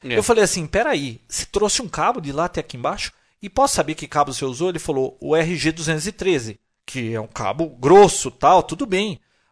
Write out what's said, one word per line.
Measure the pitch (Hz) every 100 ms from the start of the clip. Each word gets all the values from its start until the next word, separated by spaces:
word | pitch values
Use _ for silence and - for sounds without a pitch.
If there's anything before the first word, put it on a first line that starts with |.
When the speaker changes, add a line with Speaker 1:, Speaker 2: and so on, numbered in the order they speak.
Speaker 1:
É. | 135 120
Speaker 2:
Eu |
falei | 208 226
assim, | 196 185 156
"Peraí, | 196 240 180 139 113 _
você | - -
trouxe | 202 208 -
um | 226
cabo | - 175 247
de | 147
lá | 139 175
até | -
aqui | - 127
embaixo? | 131 202 - - _ _
E | 202
posso | - 220 -
saber | 151 151
que | 147
cabo | 151 139
você | 123 139
usou?" | 123 180
Ele | 175
falou, | - 135 131 -
"O | 143 156
R | 165 175
G | 147
duzentos | 160 160 156 175
e |
treze, | - 180 156 110 101 _ _ -
que | 131 113
é | 113
um | 110
cabo | - 101 139 165
grosso, | 123 127 190 202 - 131
tal, | - - 180
tudo | - - 269
bem. | 185 208 160 _ _ _